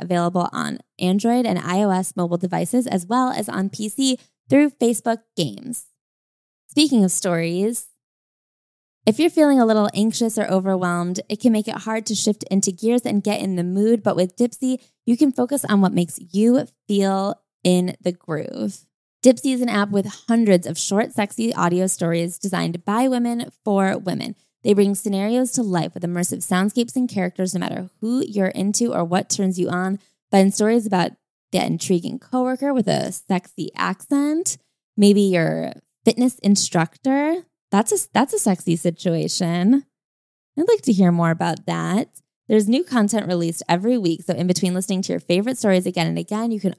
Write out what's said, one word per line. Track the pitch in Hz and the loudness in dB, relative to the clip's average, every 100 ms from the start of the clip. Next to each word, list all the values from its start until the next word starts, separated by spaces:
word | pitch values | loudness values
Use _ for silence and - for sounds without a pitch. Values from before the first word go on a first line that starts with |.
Available | 175 175 175 180 - | -4 0 0 0 -2
on | - 147 - - - | -4 -6 -8 -14 -6
Android | 180 196 226 247 233 | -2 0 2 0 0
and | 180 | -2
I | 170 185 | -2 0
O | 208 | 2
S | 185 185 - | 0 -2 -4
mobile | 175 175 | -2 -2
devices, | 180 170 170 247 240 | -2 -2 -2 -2 0
as | 190 175 | -2 -2
well | 247 254 | -2 0
as | - 208 | -2 -6
on | - 196 | -4 -4
P | - 214 | -6 -8
C | - 269 254 _ _ - | -2 -2 -2 _ _ 2
through | 269 294 | 4 4
Facebook | - 240 220 - - _ - | 2 0 0 -2 -4 _ -4
Games. | 147 98 262 233 - _ _ _ _ _ _ _ - | -4 -4 -10 -10 -12 _ _ _ _ _ _ _ -4
Speaking | 294 302 240 | 2 4 4
of | 185 | 4
stories, | - 190 165 170 175 214 233 - _ _ _ _ _ _ _ _ _ _ _ - | 2 -2 -2 -2 -2 -2 -4 -10 _ _ _ _ _ _ _ _ _ _ _ -2
if | 220 | 2
you're | 330 | 2
feeling | 330 294 269 | 4 4 6
a | |
little | 226 214 208 | 4 4 2
anxious | - 220 220 226 226 | 0 -2 0 -2 -2
or | - | 0
overwhelmed, | 190 190 185 180 175 175 180 - | 0 0 0 0 -2 -2 -6 -6
it | 208 | 0
can | 247 | 2
make | 214 214 | 2 -2
it | 190 | -6
hard | 214 220 214 | -6 -6 -4
to | 202 | -2
shift | 220 208 - | -2 -2 -2
into | 196 202 | 0 0
gears | 175 220 240 | 0 0 0
and | 220 208 | 0 -2
get | 208 202 | -2 -2
in | 190 | -2
the | 180 | -4
mood. | 175 190 214 233 | -2 0 2 2
But | 208 175 | 0 0
with | 185 | -2
Dipsea, | - 240 - 254 254 _ _ | 0 -4 -2 -4 -4 _ _
you | - 240 | -2 2
can | 294 | 2
focus | 247 247 285 | 2 -2 -2
on | - 202 | 0 2
what | 185 | 2
makes | 180 170 - 180 | 2 -2 -4 -6
you | 196 226 254 240 _ - | 2 4 4 0 _ -2
feel | 202 190 190 196 - _ _ | 0 2 0 -2 -6 _ _
in | 180 180 180 - | 2 2 0 -4
the | 180 | -6
groove. | 175 - 151 - - 214 - _ _ _ _ | -6 -8 -8 -8 -8 -8 -8 _ _ _ _
Dipsea | 254 233 269 | 6 6 2
is | 247 | 0
an | 240 | 0
app | 208 202 | 0 0
with | 202 196 - - | -2 -2 -6 0
hundreds | 233 214 175 - | 2 4 4 2
of | 165 | -6
short, | - 196 254 | -2 -2 -2
sexy | 226 202 - 226 | -2 -2 -2 -4
audio | - 175 180 190 | 0 0 0 0
stories | - 170 170 170 - | -2 -2 -2 -4 -6
designed | 196 175 170 175 | -4 -2 -4 -4
by | - 220 262 | -4 0 0
women | 247 240 233 - - | 0 -2 -4 -8 -8
for | 214 196 190 - | -2 0 0 -2
women. | 185 67 60 - _ _ | -4 -6 -8 -12 _ _
They | 220 | 2
bring | 202 196 196 | 4 4 0
scenarios | 214 196 208 247 254 | -2 -2 0 0 0
to | - | -2
life | 214 175 170 | -2 0 -2
with | 180 | -6
immersive | 175 175 180 180 | -6 -2 -4 -4
soundscapes | - 185 202 247 233 262 | -2 0 0 0 -2 -2
and | 247 | -2
characters, | 202 185 - 185 | -2 -4 -2 -4
no | 180 | -4
matter | 180 - 185 - | -6 -6 -10 -8
who | 220 254 - | -4 -2 -2
you're | 202 185 | -2 -2
into | - 196 202 240 | 0 -2 0 0
or | - | 0
what | 170 180 - | 0 -2 -2
turns | - 190 180 | -2 -2 0
you | 175 | -2
on. | 180 185 196 _ _ - | -2 -4 -6 _ _ 2
Find | 196 196 | 4 4
stories | - 214 233 208 | 4 2 2 0
about | 185 - - _ _ _ | 0 -2 -4 _ _ _
the | 180 | -2
intriguing | - 165 - 180 175 - | 0 -2 0 0 -2 -10
coworker | - 254 254 254 285 | -6 -4 -2 -2 -2
with | 262 - | 0 0
a | - 65 | 0 -2
sexy | - - 185 - - - - | -8 -4 -4 -4 -10 -10 -4
accent, | 180 190 - 277 294 320 381 - _ _ _ - | -6 -6 -2 0 0 -2 -4 -8 _ _ _ 4
maybe | 202 202 | 6 6
your | 196 175 160 160 - - _ _ | 4 2 0 -2 -6 -10 _ _
fitness | - - 247 - | 0 2 0 0
instructor. | 202 202 - 175 160 _ 262 277 302 349 - _ - | 2 2 2 -2 -2 _ -2 0 0 -2 -6 _ -4
That's | 196 - | -2 0
a, | 403 - | -2 0
that's | - 277 | 0 0
a | 427 | 0
sexy | 214 180 - | 0 0 0
situation. | 165 175 165 185 165 156 - 170 175 190 277 - _ _ _ _ _ _ - | -2 -2 -2 -2 -2 -2 -2 -2 0 2 2 0 _ _ _ _ _ _ -4
I'd | 381 | 2
like | 440 | 2
to | - | 2
hear | 196 180 | 4 4
more | 170 170 | 4 0
about | 165 170 156 - | 0 -2 -4 -6
that. | 165 165 202 - - _ _ - | -6 -2 -2 -4 -10 _ _ 0
There's | 214 208 | 2 4
new | 262 | 0
content | 359 247 202 220 175 | 2 0 2 0 -2
released | 175 170 170 - | -2 -2 -4 -2
every | 175 226 247 | 0 2 0
week, | 175 160 | 0 -2
so | - | -4
in | 151 180 | -2 0
between | 180 180 | 0 0
listening | 180 190 185 | -2 -2 -2
to | 190 | -2
your | 175 | -4
favorite | - 180 220 - | -2 0 0 -2
stories | 208 185 185 | 2 2 0
again | 175 165 | -2 -2
and | 165 | -2
again, | 170 214 233 | -4 -4 -4
you | 214 | -2
can | 190 | -4